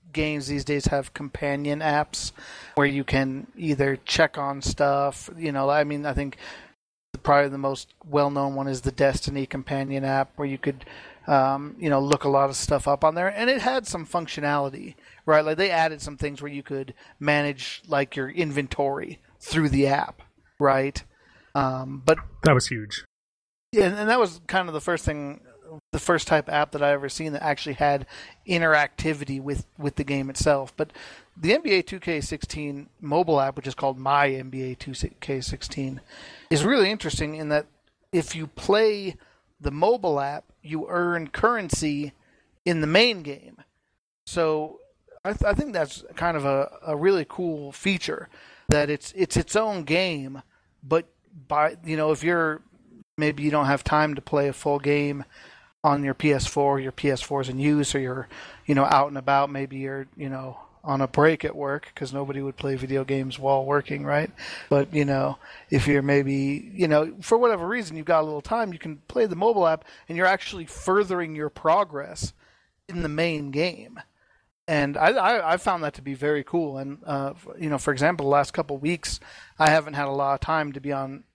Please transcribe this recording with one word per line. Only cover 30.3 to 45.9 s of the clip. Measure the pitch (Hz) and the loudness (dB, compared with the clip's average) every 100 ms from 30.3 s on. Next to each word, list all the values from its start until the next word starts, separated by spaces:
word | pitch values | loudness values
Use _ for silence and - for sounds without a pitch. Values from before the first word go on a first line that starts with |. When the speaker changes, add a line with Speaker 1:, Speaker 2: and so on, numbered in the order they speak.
| 135 - 143 131 - | 0 2 2 0 -6
Speaker 1:
But | 156 - - - _ - | -6 -6 -20 -20 _ -4
the | 160 | 2
N | 262 | 2
B | 330 | 4
A | 190 | 0
two | 175 190 | 0 -8
K | - 160 | -4 -4
sixteen | 139 156 - 156 147 143 147 _ | -4 -8 -8 -8 -8 -10 -14 _
mobile | 147 151 170 147 | -2 0 4 4
app, | 135 135 | 2 -2
which | 135 | -10
is | - | -2
called | 139 131 | -4 -2
My | 135 143 143 | 0 4 4
N | 131 131 | 0 -6
B | 131 127 | -8 -8
A | 127 | -8
two | - 131 - _ | -10 -6 -8 _
K | - 135 | -6 -6
sixteen, | 123 - - - 135 131 _ - - - - | -6 -10 -10 -8 -8 -8 _ -20 -20 -20 -2
is | 156 | 0
really | 170 269 196 | 4 4 2
interesting | 214 160 - 151 156 | 0 -6 -4 -6 -6
in | 151 | 0
that | 151 151 _ _ _ _ | 0 0 _ _ _ _
if | 180 160 165 | -2 -2 -8
you | 156 | -10
play | - - 208 220 208 190 - _ _ _ _ | -8 2 4 4 2 -6 -10 _ _ _ _
the | 143 | -6
mobile | 143 190 240 190 147 | 0 2 2 2 0
app, | 139 147 _ _ | -2 -8 _ _
you | 151 156 - | -10 -8 -4
earn | 175 175 170 151 | -2 0 -2 -4
currency | - 220 240 175 - 151 147 147 _ _ _ _ _ - | 0 2 2 -2 -2 -2 -2 -6 _ _ _ _ _ -2
in | 165 | 0
the | 151 | 4
main | 175 240 202 | 4 4 2
game. | 147 139 - - - _ _ _ _ _ - | -8 -14 -16 -20 -20 _ _ _ _ _ -8
So | - 160 156 156 - - _ _ - 190 | 0 2 2 -2 -10 -20 _ _ -10 -8
I, | |
th-, | 208 | -2
I | 208 | 2
think | 202 294 | 2 0
that's | 196 147 | -2 -4